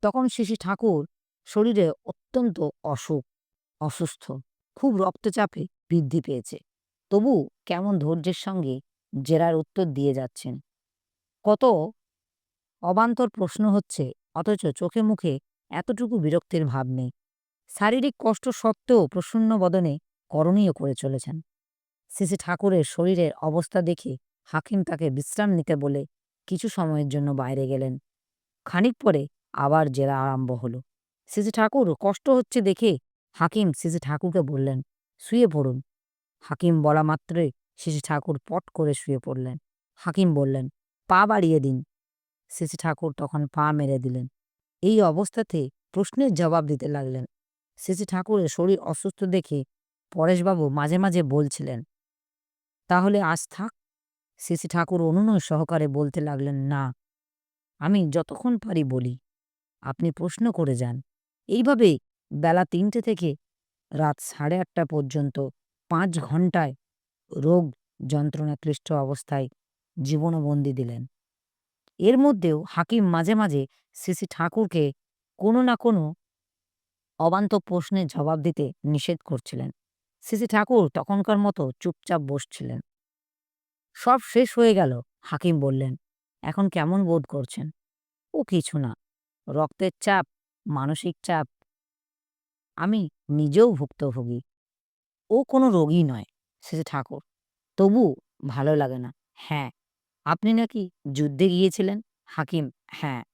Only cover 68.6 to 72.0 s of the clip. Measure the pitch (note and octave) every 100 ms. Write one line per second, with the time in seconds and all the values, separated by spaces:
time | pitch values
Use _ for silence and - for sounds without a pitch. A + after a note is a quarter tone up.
68.6 | D3+ C#3+ - D3+ C3+ C#3 - C#3 C3+ _
69.6 | _ _ _ - C3+ D3+ E3 E3 D3 D3
70.6 | C#3+ C3 A#2+ A#2 B2+ _ _ _ _ _
71.6 | _ _ _ _